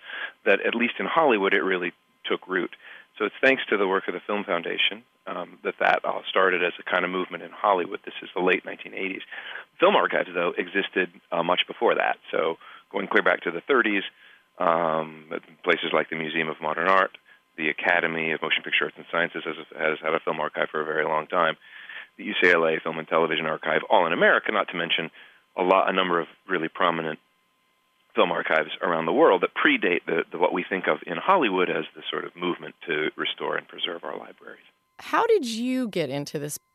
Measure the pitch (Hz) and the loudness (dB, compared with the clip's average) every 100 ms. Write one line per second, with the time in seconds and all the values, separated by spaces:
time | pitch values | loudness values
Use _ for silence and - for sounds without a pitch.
0 | - - - - 110 98 107 117 113 - | -14 -12 -12 -4 2 2 2 0 0 -2
1 | 98 165 156 110 98 95 95 92 87 - | 0 2 4 4 4 2 2 0 -2 -6
2 | _ _ - 92 - 92 90 - - - | _ _ -4 -4 -2 -2 -2 -8 -18 -20
3 | - - 104 - 135 135 - 107 98 95 | -20 -4 -4 2 2 4 0 0 2 0
4 | - 90 - 104 98 85 87 90 - 101 | -2 -8 -4 -4 -2 -2 -2 0 -2 -2
5 | - _ 95 92 87 92 104 - 92 92 | -14 _ -12 -10 -10 -8 -8 0 2 2
6 | - 98 - 101 95 90 87 - - 92 | 0 -6 -2 2 4 4 0 -2 -2 -2
7 | 87 92 90 87 85 - 107 95 87 98 | 0 -2 -6 -8 -12 -2 2 2 0 -6
8 | - - - 98 90 92 - 98 104 104 | -12 -14 -10 0 2 2 0 -14 -12 -8
9 | 95 98 - - - - - _ 175 180 | -8 -8 -12 -14 -12 -14 -16 _ 4 4
10 | 90 85 - 87 87 - 90 98 92 101 | 2 0 0 0 0 0 -2 -2 -2 -2
11 | 90 - _ 85 85 90 - - 113 - | -2 -6 _ -2 0 0 0 0 2 2
12 | - - - - 82 82 - - _ 98 | 0 -2 -4 -2 -2 -4 -12 -20 _ -8
13 | 95 107 92 - - 85 - 131 110 101 | 0 2 2 0 -2 -6 0 2 2 0
14 | - - - - _ - 90 82 85 80 | -4 -14 -20 -20 _ -2 2 2 2 0
15 | 80 80 78 85 - - - 85 82 78 | -4 -10 -12 -12 -12 -8 0 0 2 0
16 | 78 80 80 80 80 76 80 78 87 95 | 0 -4 -4 -2 -4 -4 -4 0 4 4
17 | 98 - _ - _ - 78 73 92 87 | 4 -2 _ -20 _ -6 -4 -2 0 2
18 | 82 82 80 76 80 76 - - 76 78 | 0 -2 -4 -4 -2 -2 0 -2 -2 -6
19 | 78 85 85 82 80 80 76 - 80 76 | -6 -2 -2 -4 -8 -10 -12 -4 -2 -2
20 | 80 80 - 78 76 - 78 78 78 78 | -2 -2 -2 -4 -4 -4 -4 -4 -2 -2
21 | 78 78 76 92 80 78 - - - - | 0 -2 -2 0 0 0 -12 -20 -16 -16
22 | - - 101 - 90 85 82 78 82 80 | -16 -12 -8 2 4 6 4 0 -4 -8
23 | 78 82 82 78 78 78 78 80 - 107 | -2 0 2 0 -2 -4 -2 -2 2 2
24 | 85 92 208 127 - 107 - 90 82 - | 4 2 4 2 2 -2 -2 -4 -2 -2
25 | 82 - - _ _ - 92 95 87 95 | -4 -10 -20 _ _ -2 4 4 4 2
26 | 92 85 80 - - 90 80 - 90 85 | 2 0 -2 -10 -6 -4 -4 0 0 0
27 | 80 80 _ _ _ _ _ _ _ _ | -4 -8 _ _ _ _ _ _ _ _
28 | _ - 92 85 85 80 78 - 92 82 | _ 0 2 2 2 0 0 -4 -2 0
29 | 80 107 156 92 87 - 156 135 98 90 | 2 4 6 6 2 2 2 2 2 0
30 | - 85 - 82 87 90 85 95 87 76 | 0 -2 -2 0 0 0 -2 -2 0 -2
31 | - 85 - 196 123 92 85 82 80 80 | -4 -4 2 2 4 2 0 0 -4 -12
32 | - 80 80 87 90 80 76 - - 76 | -8 -8 -8 -6 -6 -6 -10 -14 -6 -2
33 | 76 - 76 - 76 78 - 85 85 85 | -2 -4 -6 -4 -4 -6 -8 -8 -8 -8
34 | 78 - - - - - _ _ _ - | -10 -10 -12 -18 -20 -20 _ _ _ -20
35 | - 311 453 427 247 220 247 262 247 185 | -2 0 4 2 2 -4 -2 -2 -2 -2
36 | 147 139 143 156 143 - - | -4 -4 -6 -6 -8 -10 -14